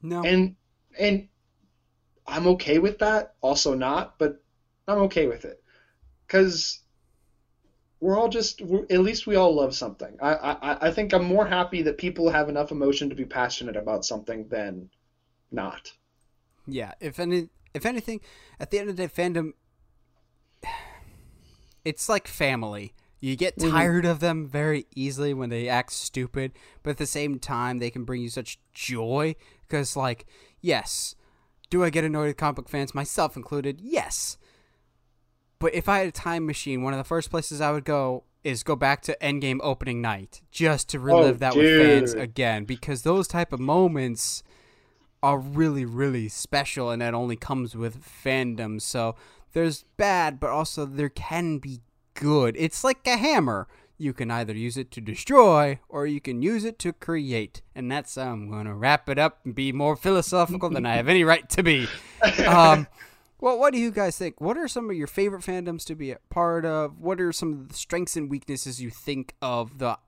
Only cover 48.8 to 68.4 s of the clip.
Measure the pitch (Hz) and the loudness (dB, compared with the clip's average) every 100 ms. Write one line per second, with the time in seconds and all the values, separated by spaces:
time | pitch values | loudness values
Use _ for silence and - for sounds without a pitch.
48.8 | - 131 113 113 - _ - - 165 147 | -6 -2 -4 -4 -16 _ -8 -2 -2 -2
49.8 | _ _ 202 185 160 135 143 143 160 - | _ _ 2 2 0 -2 -4 -2 -2 -4
50.8 | 143 139 143 - - 165 175 151 135 127 | -8 -4 -4 -4 -6 -4 -2 -4 -6 -14
51.8 | _ _ _ - 147 147 123 113 160 - | _ _ _ -4 2 4 4 0 -4 0
52.8 | 254 262 - 240 208 196 143 104 92 - | 0 0 0 0 2 2 2 -2 -6 -14
53.8 | _ _ 147 127 117 117 113 107 117 120 | _ _ -6 -4 -4 -4 -4 -4 -6 -6
54.8 | 131 - 110 104 - 269 220 160 147 135 | -10 -10 -10 -10 4 10 10 10 4 0
55.8 | _ - 147 147 - 123 151 226 220 220 | _ -6 -4 -4 -4 -2 0 0 -4 -6
56.8 | 180 160 - 165 143 120 104 - - - | -8 -6 -4 -4 -2 -4 -6 -12 -18 -10
57.8 | 123 139 139 - 127 113 104 107 107 101 | -6 -6 -6 -8 -6 -6 -8 -8 -8 -2
58.8 | 120 147 - 139 156 - - 113 135 131 | 2 2 2 2 2 0 -10 -4 -4 0
59.8 | 143 147 - 190 170 180 170 180 175 151 | 0 0 2 2 4 2 2 0 -2 -2
60.8 | 120 117 120 185 160 165 - - 170 147 | 0 0 4 6 6 4 4 2 4 4
61.8 | 120 - - - 214 - 233 175 165 156 | 2 -6 -16 2 2 4 6 10 10 10
62.8 | 147 - - - _ _ 254 240 285 254 | 4 -10 -20 -20 _ _ 0 4 4 4
63.8 | 233 208 196 - 180 - 156 262 311 247 | 0 0 -2 -2 -8 -4 -4 -2 -4 -6
64.8 | 226 185 143 - 202 196 175 185 175 165 | -6 -6 -4 0 -2 -2 -6 -6 -6 -8
65.8 | - 156 139 127 _ - 170 170 165 156 | -8 -10 -8 -10 _ 0 0 0 0 -2
66.8 | 151 147 165 185 180 165 170 147 135 - | -4 -4 -4 -2 -2 -2 -4 -6 -10 -14
67.8 | - 170 175 170 147 139 | -6 -4 -4 -6 -6 -6